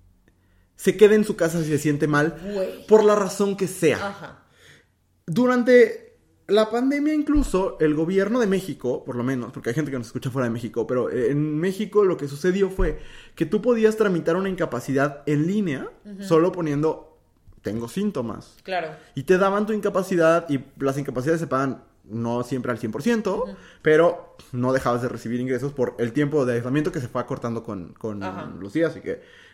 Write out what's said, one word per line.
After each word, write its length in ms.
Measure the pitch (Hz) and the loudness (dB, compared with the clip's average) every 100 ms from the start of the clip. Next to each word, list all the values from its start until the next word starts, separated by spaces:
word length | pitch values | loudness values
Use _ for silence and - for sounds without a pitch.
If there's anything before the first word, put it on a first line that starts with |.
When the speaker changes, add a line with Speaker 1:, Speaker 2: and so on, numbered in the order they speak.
| _ _ _ _ _ _ _ | _ _ _ _ _ _ _
Speaker 1:
se 220 | - 196 185 | -6 0 6
quede 180 | 208 | 6
en 100 | 214 | 6
su 120 | 208 - | 2 0
casa 260 | 165 170 | 0 0
si 40 | 156 | 0
se 100 | 147 | 0
siente 280 | 151 147 156 | 0 0 2
mal, 280 | 147 156 160 | 2 2 -2
Speaker 2:
Güey. 440 | 190 202 185 - - | -8 -4 -4 -6 4
Speaker 1:
por 180 | 214 | 6
la 100 | 208 | 8
razón 400 | 202 185 - 202 196 | 4 2 0 -2 -2
que 120 | 185 | -4
sea. 400 | - 160 104 202 | 0 2 2 -2
Speaker 2:
Ajá. 360 | - 156 - _ _ - - _ _ _ _ - | -10 -16 -20 _ _ -20 -20 _ _ _ _ -6
Speaker 1:
Durante 920 | 165 247 247 233 247 220 - - _ _ _ - | 0 2 4 6 8 8 2 -16 _ _ _ 0
la 220 | 202 220 | 2 2
pandemia 440 | 233 262 285 294 | 0 0 0 0
incluso, 640 | 311 294 294 254 185 190 - | 0 2 2 2 0 -2 0
el 140 | 156 | 0
gobierno 460 | 151 165 190 196 247 | 2 0 2 2 2
de 60 | 208 | 2
México, 580 | 190 180 131 123 135 | 0 -2 -6 -4 -4
por 100 | - | -6
lo 80 | 120 | -4
menos, 300 | 123 131 113 | -2 -2 -6
porque 180 | 131 117 | -8 -4
hay 40 | |
gente 160 | 143 143 | -2 -2
que 60 | 131 | -4
nos 100 | 113 | -8
escucha 220 | 127 131 | -8 -6
fuera 180 | 131 123 | -2 -2
de 40 | |
México, 340 | 117 110 117 110 | -4 -6 -6 -2
pero, 220 | 127 104 | -2 -2
eh, 200 | 127 117 | 0 0
en 280 | 143 151 151 | 0 -2 -2
México 460 | 185 190 196 208 | -2 -4 -2 2
lo 120 | 196 165 | 2 2
que 100 | 143 | -6
sucedió 440 | 143 185 190 185 | -4 -2 0 0
fue 280 | 185 170 151 - - - - | 0 -2 -2 -10 -18 -12 -6
que 100 | 156 | -2
tú 160 | 214 | 0
podías 340 | 247 233 220 214 | 2 4 4 4
tramitar 380 | 208 170 160 175 | 2 2 0 0
una 120 | 196 | -2
incapacidad 760 | 170 151 120 131 135 143 143 - | -4 -4 -4 -2 0 0 -2 -2
en 200 | 147 160 | 0 0
línea 420 | 208 190 135 453 - | 0 -2 -4 -8 -14
Speaker 2:
Ujú. 180 | 208 196 | -20 -10
Speaker 1:
solo 260 | 196 160 180 | 2 4 4
poniendo, 680 | 180 160 143 156 - - _ _ _ _ - | 0 -2 0 0 -2 -8 _ _ _ _ -12
"Tengo 260 | 104 110 117 | -8 -6 -6
síntomas". 680 | 190 208 147 113 104 - _ | -4 -4 -4 -6 -8 -16 _
Speaker 2:
Claro. 240 | - 180 160 - - | -8 -6 -6 -10 -14
Speaker 1:
Y 80 | 139 | -6
te 140 | 139 185 | 2 4
daban 280 | 196 202 214 | 4 2 0
tu 60 | |
incapacidad, 760 | 214 202 196 190 175 160 170 165 | -2 -2 -2 0 4 4 4 2
y 140 | 139 - - | -4 -4 -6
las 160 | 135 135 | -2 -2
incapacidades 420 | 135 123 131 165 | -4 -4 0 -2
se 60 | 156 | 0
pagan 380 | 131 135 117 - _ | -2 -2 -4 -12 _
no 380 | - 110 117 120 | -12 -6 -4 -4
siempre 300 | 123 131 123 | -4 -4 -4
al 60 | 117 | -4
cien 120 | 110 | -4
por 120 | 113 | -4
ciento, 420 | 233 226 208 190 | 0 0 0 -4
Speaker 2:
Ujú. 100 | 247 - - - | -6 -10 -20 -2
Speaker 1:
pero 540 | 160 156 170 - - - - | 4 4 4 0 -10 -20 -12
no 220 | 123 127 | -4 0
dejabas 300 | 131 131 120 | 0 0 0
de 60 | 123 | -2
recibir 300 | 113 110 123 | -6 -6 -4
ingresos 340 | 131 123 139 | -2 -4 -4
por 220 | 139 120 - | -2 -2 -2
el 120 | 117 | -2
tiempo 320 | 139 147 151 | 0 0 2
de 100 | 123 | 0
aislamiento 360 | 117 123 147 156 | 0 0 -2 -2
que 100 | 170 | -4
se 60 | 120 | -6
fue 140 | 123 | -6
acortando 420 | 120 131 117 113 | -6 -6 -6 -8
con, 300 | 117 98 85 | -8 -10 -12
con 280 | - 110 104 | -10 -10 -8
Speaker 2:
Ajá. 280 | 110 185 117 87 | -8 -10 -12 -12
Speaker 1:
los 140 | 98 | -8
días, 240 | 151 160 127 | -2 -2 -2
y 40 | |
que 200 | - - - - - | -8 -10 -10 -20 -20